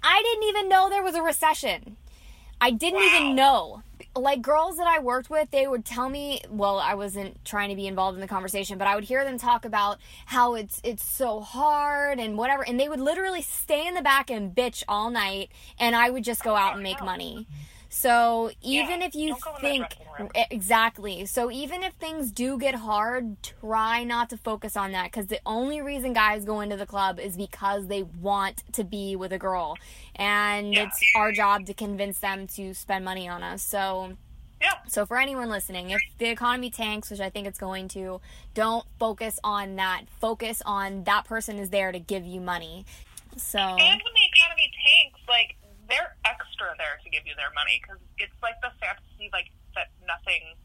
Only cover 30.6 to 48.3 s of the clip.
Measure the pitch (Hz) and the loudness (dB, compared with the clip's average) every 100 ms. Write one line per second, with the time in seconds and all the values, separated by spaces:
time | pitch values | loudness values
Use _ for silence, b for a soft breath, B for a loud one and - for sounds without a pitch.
30.6 | 208 208 208 - - 226 214 208 208 202 | 2 2 2 2 4 6 4 4 4 4
31.6 | 190 196 214 202 202 190 202 190 190 - | 0 -8 -6 -4 -4 -4 -4 -4 -8 -10
32.6 | 190 190 - 196 185 185 180 175 175 190 | -10 -10 -4 -4 -2 -6 -6 -8 -8 -6
33.6 | - 202 190 190 185 190 - - - - | -4 -2 -2 -2 -6 -12 -18 -20 -20 -2
34.6 | 330 370 - - 208 240 269 269 240 208 | 0 0 -4 -4 0 0 0 -2 -4 -4
35.6 | - 185 180 202 - - 233 226 240 247 | -6 -8 -4 -4 -4 -2 -2 0 0 0
36.6 | 247 - 220 214 214 202 190 208 202 190 | -4 -6 -6 -6 -8 -6 -6 -6 -10 -8
37.6 | 196 190 190 196 185 185 b b b - | -8 -8 -8 -10 -8 -10 b b b -2
38.6 | 220 233 - - 226 202 226 - 214 202 | 0 0 -4 -2 -2 -2 -6 -4 -4 -4
39.6 | 196 190 190 185 - - - 208 226 226 | -4 -2 -2 -2 -6 -4 -4 -2 -6 -6
40.6 | - 202 196 196 180 202 - 226 220 208 | -4 -2 -2 -4 2 2 2 -6 -6 -6
41.6 | 196 196 190 180 170 196 175 180 180 175 | -2 0 0 -4 -6 -6 -6 -10 -4 -6
42.6 | 165 165 196 B B B B - - 208 | -6 -16 -18 B B B B -10 -4 0
43.6 | 190 185 330 392 466 466 - 330 330 330 | 0 6 6 6 2 4 6 8 6 4
44.6 | - - - 349 - - - 240 226 - | 0 2 6 8 6 -2 0 2 2 -4
45.6 | - - 214 254 339 - 220 233 - - | -20 -20 -4 -2 -2 -2 -4 -4 -12 -8
46.6 | 196 160 156 147 - 156 151 147 139 147 | -8 -6 -6 -6 -6 -6 -6 -8 -6 -4
47.6 | 147 214 - 196 - - - | 0 0 -2 -18 -20 -10 -10